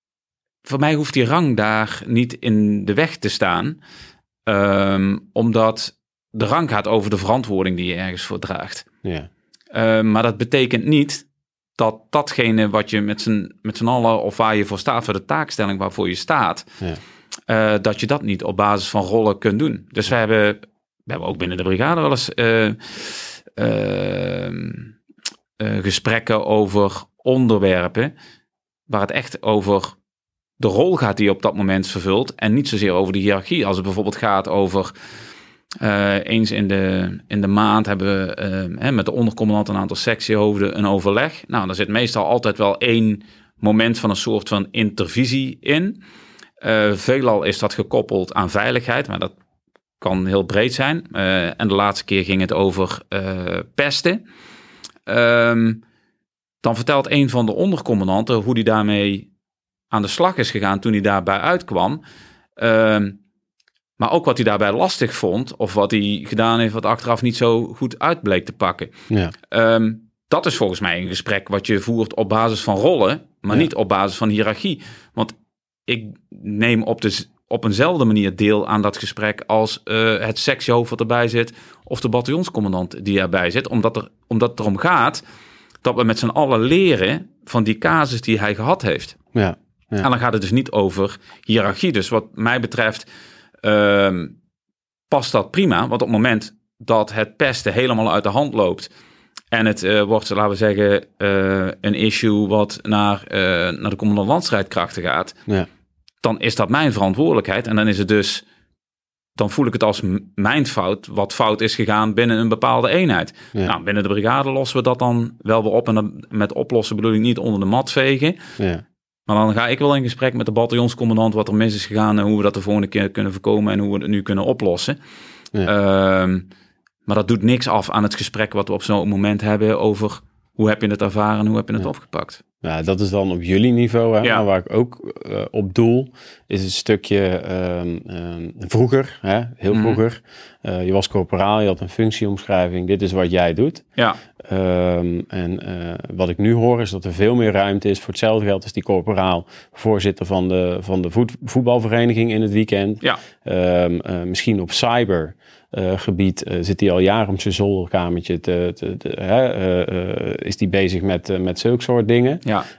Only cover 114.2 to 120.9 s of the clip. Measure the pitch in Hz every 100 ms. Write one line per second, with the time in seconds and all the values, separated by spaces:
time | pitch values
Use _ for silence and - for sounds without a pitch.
114.2 | 107 135 135 135 131 135 127 127 127 120
115.2 | 117 - - 113 107 104 120 107 107 69
116.2 | - 107 104 - - 120 107 107 113 110
117.2 | 117 113 117 104 95 120 135 - 135 135
118.2 | 151 180 - - 98 85 - _ _ _
119.2 | - 107 110 107 117 131 143 139 123 -
120.2 | 131 120 110 107 117 120 120